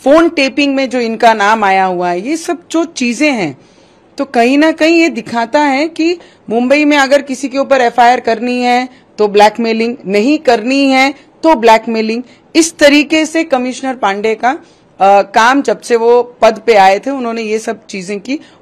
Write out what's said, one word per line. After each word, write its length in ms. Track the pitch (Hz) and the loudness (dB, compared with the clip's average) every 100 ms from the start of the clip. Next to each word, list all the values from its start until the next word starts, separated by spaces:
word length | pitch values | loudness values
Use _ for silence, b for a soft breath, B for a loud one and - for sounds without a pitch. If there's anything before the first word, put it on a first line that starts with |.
phone 260 | 262 320 330 | 2 4 2
taping 460 | 330 269 - 285 269 | 0 -2 -2 -2 -2
में 140 | 262 | -2
जो 100 | 247 | -2
इनका 340 | 226 226 233 | -4 0 0
नाम 300 | 220 202 220 | 2 0 0
आया 220 | 202 190 190 | 0 0 0
हुआ 240 | 180 180 | -2 -4
है, 180 | 175 226 | -4 -6
ये 100 | 320 | -6
सब 260 | - 339 - | -6 -10 -6
जो 140 | 320 330 | -4 -4
चीजें 460 | - 240 220 302 | -4 -6 -2 -2
हैं, 260 | 240 160 131 b b b b b - | -2 -6 -8 b b b b b -10
तो 80 | 277 | -4
कहीं 320 | 240 233 277 | 0 2 2
ना 140 | 320 | 2
कहीं 280 | 311 311 330 | 2 2 2
ये 100 | 330 | 0
दिखाता 500 | 226 - 233 226 294 | -2 -8 -6 -2 0
है 280 | 294 269 320 | 0 -2 -4
कि 300 | 330 330 349 B B - | -4 -4 -4 B B -6
मुंबई 360 | 233 247 294 294 | -2 0 2 2
में 120 | 294 | 2
अगर 240 | 262 277 | 2 0
किसी 280 | 277 254 269 | -2 -8 -6
के 80 | 269 | -4
ऊपर 240 | 269 269 | 0 0
एफआईआर 380 | 233 247 240 254 | 0 2 2 2
करनी 420 | - 226 247 247 | 0 -2 -2 -2
है 280 | 247 247 254 b b - | 0 -2 -4 b b -4
तो 100 | 208 | 0
blackmailing, 680 | 202 208 214 226 226 233 233 180 | 4 2 2 -4 -2 -4 -6 -4
नहीं 320 | 208 240 302 | -2 0 0
करनी 480 | 277 233 226 277 269 | 0 -2 0 0 2
है 280 | 262 269 285 B _ | 2 0 -4 B _
तो 120 | 320 285 | 0 2
blackmailing। 680 | 220 220 226 220 220 233 254 b b 320 | 4 2 2 -4 -4 -6 -10 b b -2
इस 220 | 320 - | -2 2
तरीके 480 | 294 294 294 320 311 | 2 2 2 -2 -2
से 180 | 320 | -4
कमिश्नर 520 | 320 247 254 247 269 254 | -2 -2 -4 -8 -8 -4
पांडे 400 | 208 202 220 220 | -4 -2 -4 -2
का, 140 | 233 | -4
अ, 720 | 339 - _ _ - 190 202 | -4 -10 _ _ 0 4 4
काम 400 | 196 233 226 277 | 2 2 2 2
जब 200 | 277 - | 0 -4
से 140 | - 233 | -2 0
वो 420 | 233 240 240 - | 2 2 0 0
पद 200 | 220 208 233 | 0 0 2
पे 100 | 208 | 4
आए 240 | 190 196 | 4 2
थे 100 | 262 | -2
उन्होंने 320 | 277 233 226 | -6 -6 -8
ये 180 | 214 214 | -6 -6
सब 260 | 233 220 - | -6 -10 -12
चीजें 340 | 196 180 202 | -12 -10 -10
की 200 | 247 294 B B | -8 -8 B B